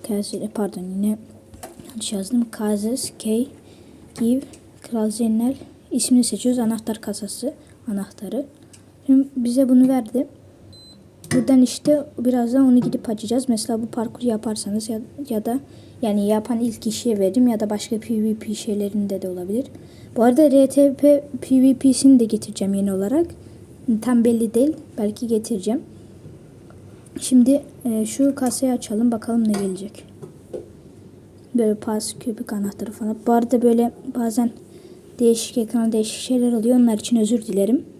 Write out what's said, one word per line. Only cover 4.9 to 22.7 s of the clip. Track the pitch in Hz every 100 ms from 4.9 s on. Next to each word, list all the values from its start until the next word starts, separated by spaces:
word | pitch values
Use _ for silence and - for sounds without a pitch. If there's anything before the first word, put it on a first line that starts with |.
| 226 220
Zeynel | 214 233 220 240 277 - - _
ismini | 269 - 247
seçiyoruz. | 233 208 247 247
Anahtar | 220 226 - 214
kasası, | - 202 196 - 247 - - - -
anahtarı. | 196 196 - 190 226 294 _ - - - _
Şimdi | - 269 277
bize | 262 240 240 262
bunu | 254 254
verdi. | 262 214 240 294 - - - - - - - - _ -
Buradan | 254 226 262
işte | 247 - 294 294 277 -
birazdan | 240 247 233 262
onu | 269 247
gidip | - - -
açacağız. | 214 208 240 254
Mesela | 220 - 226
bu | 226
parkuru | - 226 - 240
yaparsanız | 220 226 214 202 208 220
ya, | 220 - - 285
ya | 214
da | 233 262 - - - -
yani | 220 208 202
yapan | 214 214 233
ilk | 233 220
kişiye | 226 220 240 202
veririm | 190 254 247
ya | 220
da | 208
başka | 208 - 220
P | - 220
V | 220
P | 220 220
şeylerinde | 208 226 202 202 208 202 190
de | 185
olabilir. | 180 180 220 285 - - - -
Bu | -
arada | 233 247 302
R | 269 269
T | 269 285
P | 262 285 285 285 247
P | - 262
V | 262
P'sini | 262 269 254 269 262
de |
getireceğim | 220 214 - - 196